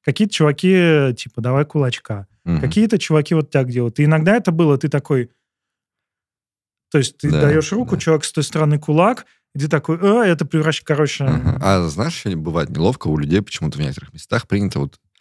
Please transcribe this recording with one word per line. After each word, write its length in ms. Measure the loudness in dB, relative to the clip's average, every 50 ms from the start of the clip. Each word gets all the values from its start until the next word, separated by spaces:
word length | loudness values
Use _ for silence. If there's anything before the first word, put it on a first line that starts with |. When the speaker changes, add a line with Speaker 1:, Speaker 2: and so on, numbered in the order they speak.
| _
Speaker 1:
какие-то 280 | -4 0 0 -2 -2 2
чуваки, 800 | 2 2 2 2 2 2 2 4 4 4 4 4 4 2 0 -2
типа: 240 | -4 -10 -12 -8 -6
«Давай 220 | -4 0 0 0 0
кулачка». 640 | 0 -2 -2 -2 -2 -2 -6 -8 -8 -8 -8 -10 -14 _ _ _
Speaker 2:
Мгм. 160 | -2 -2 0
Speaker 1:
Какие-то 360 | -2 0 2 2 2 2 2 -2
чуваки 360 | 0 2 0 0 2 2 0
вот 160 | -2 0 0
так 200 | 0 0 0 0
делают. 280 | -2 -2 -2 -2 0 2
И 60 | 2
иногда 320 | 2 2 4 4 4 2
это 160 | 2 2 0
было, 260 | 0 2 2 2 2 2
ты 100 | 0 -2
такой... 420 | -2 -2 -2 -2 -2 -2 -2 -4 _ _ _ _ _ _ _ _ _ _ _ _ _ _ _ _ _ _ _ _ _ _ _ _ _ _ _ _ _ _ _ _
То 60 | 0 0
есть 200 | 0 0 -4 _
ты 120 | -2 0
Speaker 2:
Да, 100 | 2 2
Speaker 1:
даешь 300 | 4 4 4 2 0 0
руку, 240 | -4 -4 -2 -2 -4
Speaker 2:
да. 40 | -2
Speaker 1:
человек 240 | 0 0 0 0 -2
с 80 | -4
той 120 | -4 -4 -4
стороны 340 | -4 -2 0 0 2 0 0
кулак, 480 | 0 0 2 2 2 2 0 -2 -8 _ _ _ _ _ -8
и 40 | -8
ты 100 | -4 -2
такой: 300 | -2 -2 -2 -2 -2 0
«А, 240 | 2 2 2 4 4
это 180 | 2 2 0 -2
превращ-, 360 | -2 -2 0 0 0 -2 -4 -4
короче». 400 | -2 0 0 0 -2 -2 -2 -2
Speaker 2:
Ага. 340 | 0 0 0 0 -2 -2 0
А 280 | 0 2 2 2 2 0
знаешь, 360 | -2 -4 -4 -4 -6 -6 -6
еще 120 | -6 -4 -4
бывает 320 | -4 -4 -2 -2 -4 -2
неловко, 380 | -2 0 0 0 0 -2 -2 -2
у 80 | -2 -2
людей 240 | 0 0 0 0
почему-то 360 | 0 -2 -6 -6 -6 -6 -4 -4
в 20 |
некоторых 320 | -6 -6 -6 -10 -14 -18 -20
местах 320 | -20 -8 -6 -4 -4 -2 -2
принято 300 | -2 -2 -2 -2 -2 -4
вот... 200 | -4 -6 -8 _ _ _ _ _